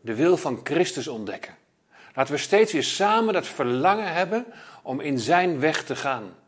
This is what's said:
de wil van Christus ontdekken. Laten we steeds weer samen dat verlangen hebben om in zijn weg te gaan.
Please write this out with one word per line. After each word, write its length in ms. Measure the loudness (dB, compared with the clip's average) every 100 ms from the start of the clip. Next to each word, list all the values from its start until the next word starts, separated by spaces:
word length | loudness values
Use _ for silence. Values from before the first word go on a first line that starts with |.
de 140 | -6
wil 220 | 0 4 4
van 240 | 2 -6
Christus 440 | -2 0 0 -2 -6
ontdekken. 480 | -8 -8 -10 -12 -18 _ _ _ _ -16
Laten 200 | -4 -2
we 60 | -2
steeds 320 | 2 4 4
weer 120 | 2
samen 500 | -2 0 2 2 2
dat 120 | 0 -2
verlangen 640 | -4 -2 2 2 2 0
hebben 340 | -2 -2 -2 -6 -16 -20 -20
om 180 | -8 -6
in 180 | -4 -4
zijn 420 | 2 4 4 2
weg 240 | 0 0
te 120 | -4 -6
gaan. 380 | -4 -4 -8 -18